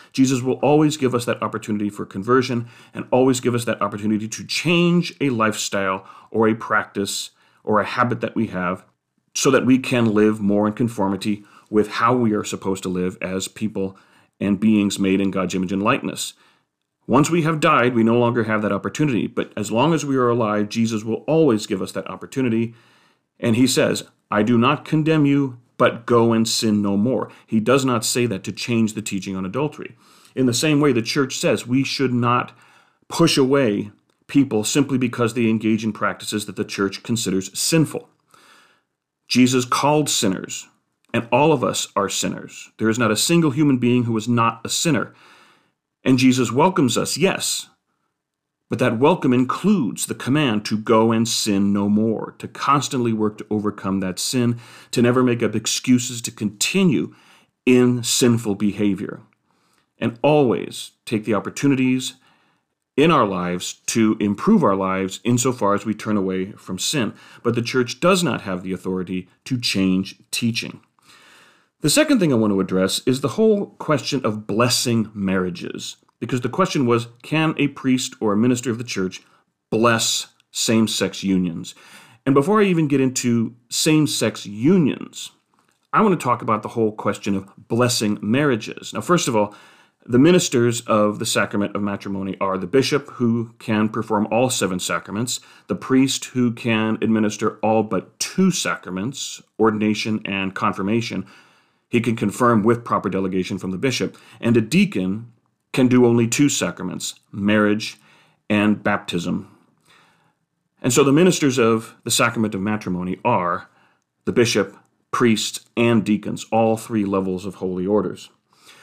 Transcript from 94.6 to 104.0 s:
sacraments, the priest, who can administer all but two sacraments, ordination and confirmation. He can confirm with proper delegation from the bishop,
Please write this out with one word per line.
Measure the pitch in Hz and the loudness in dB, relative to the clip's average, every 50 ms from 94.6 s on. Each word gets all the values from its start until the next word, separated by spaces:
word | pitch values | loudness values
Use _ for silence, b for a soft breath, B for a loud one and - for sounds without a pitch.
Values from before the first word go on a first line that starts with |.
| 110 92 92 90 | -2 -2 -2 -4
sacraments, | - - 87 82 - - 98 104 117 117 - - b b b b b | -4 -4 -4 -6 -6 -6 -6 -6 -4 -4 -6 -8 b b b b b
the | b 101 | b -8
priest, | - - - 131 131 135 131 - - - | -8 -2 0 2 4 4 2 0 -6 -8
who | - - 127 123 120 | -6 -2 0 0 0
can | 113 117 - 120 113 107 110 110 110 - | -2 -2 -2 -2 0 0 0 -2 -2 -2
administer | - 117 110 110 110 104 104 - 110 107 - - | 0 0 2 2 0 0 -2 -2 -4 -4 -4 -2
all | - 107 110 110 | 0 2 2 2
but | 107 107 98 90 - - _ _ | 0 0 -4 -4 -6 -8 _ _
two | - - - - 190 185 | -10 -6 0 2 2 2
sacraments, | - - - 90 82 - - 90 90 92 98 131 135 - - - - - - _ _ - | 2 0 -4 -4 -6 -6 -8 -8 -8 -6 -6 -6 -8 -8 -12 -12 -12 -16 -18 _ _ 2
ordination | 110 110 107 107 110 107 104 107 - 113 107 104 - | 2 2 2 2 0 0 0 0 -2 -4 -4 -4 -4
and | 95 98 98 95 95 95 | -6 -6 -4 -6 -6 -4
confirmation. | - 113 104 92 - 95 101 113 117 113 - 113 92 95 b b b b b b b b b b b b b | -2 -2 -2 -2 -2 -2 -2 -2 -2 -2 -4 -6 -8 -8 b b b b b b b b b b b b b
He | - 120 | -2 0
can | 117 123 113 | 0 0 -2
confirm | 117 117 101 92 - 127 120 120 107 | -2 -2 -4 0 2 2 4 4 4
with | 98 117 117 117 120 | 4 2 2 0 0
proper | - 107 98 90 101 | -2 -4 -2 -2 -2
delegation | 92 95 98 92 92 92 90 - 101 90 | -2 -2 -4 -2 -2 -4 -4 -4 -6 -6
from | - 92 | -6 -6
the | 92 90 | -6 -4
bishop, | 131 135 120 - | -2 -2 -2 -2